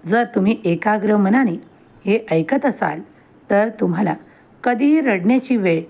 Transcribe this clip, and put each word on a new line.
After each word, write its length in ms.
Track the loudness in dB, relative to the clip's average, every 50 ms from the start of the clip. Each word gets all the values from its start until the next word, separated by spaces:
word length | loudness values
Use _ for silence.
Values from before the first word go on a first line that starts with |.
| -2
जर 180 | 0 0 0 0 0 -2
तुम्ही 220 | 0 0 0 0 0 -2
एकाग्र 520 | -2 -2 0 0 -2 -2 0 0 0 2
मनाने 360 | 2 2 2 2 2 2 0 -2 -6 -10 -18 -20 _ -20 _ -20 -10 _
हे 200 | -2 -2 -2 0 -2
ऐकत 340 | -2 -2 0 0 -2 0 0
असाल, 360 | -2 -2 -2 -4 -4 -4 -8 -12 -16 -20 -20 _ _ _ -20 _ 0
तर 200 | 0 0 0 0 -2 -4
तुम्हाला 340 | -2 -2 0 0 -2 -2 -2 -6 -10 -20 -20 -20 -20 _ -20 -6 -2
कधीही 360 | -2 0 2 2 2 2 2
रडण्याची 560 | 2 0 -2 0 2 2 2 2 2 0 -2
वेळ 240 | 0 2 0 0 0 -2